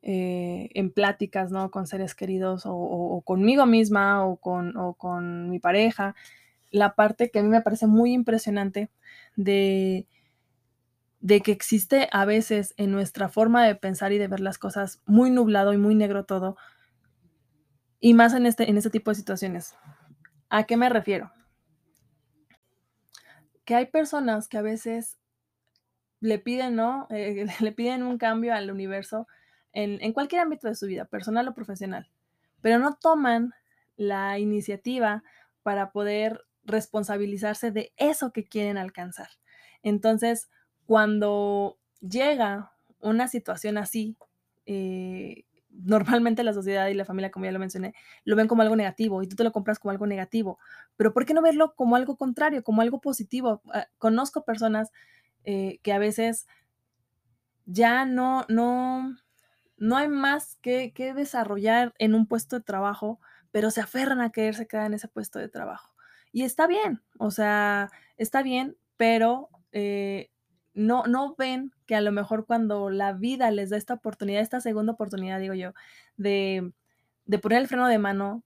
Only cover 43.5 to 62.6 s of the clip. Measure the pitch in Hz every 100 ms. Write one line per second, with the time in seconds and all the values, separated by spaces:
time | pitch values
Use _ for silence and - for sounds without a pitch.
43.5 | 180 214 208 202 226 214 220 _ _ _
44.5 | _ - 196 190 185 185 185 190 - _
45.5 | _ _ - 185 214 196 240 233 226 233
46.5 | 202 190 196 196 202 190 190 190 185 190
47.5 | 190 190 185 190 - - - - 214 220
48.5 | 233 214 220 202 - 220 190 190 196 226
49.5 | 220 196 214 202 196 208 196 185 226 196
50.5 | - - - - _ 214 214 - 311 330
51.5 | 302 311 - 247 247 262 277 262 240 302
52.5 | 294 226 220 226 262 285 254 214 247 254
53.5 | 208 - 208 - _ 226 226 277 311 302
54.5 | 220 226 214 220 _ _ _ _ _ -
55.5 | 196 190 - - 202 208 214 226 226 -
56.5 | _ _ _ _ _ _ _ _ _ _
57.5 | _ - 180 233 247 262 254 254 262 -
58.5 | 226 240 247 254 254 262 254 _ _ _
59.5 | _ _ _ 214 262 294 285 277 294 -
60.5 | - 247 254 247 - 262 269 285 247 208
61.5 | 202 214 226 240 _ 220 220 220 233 -
62.5 | 247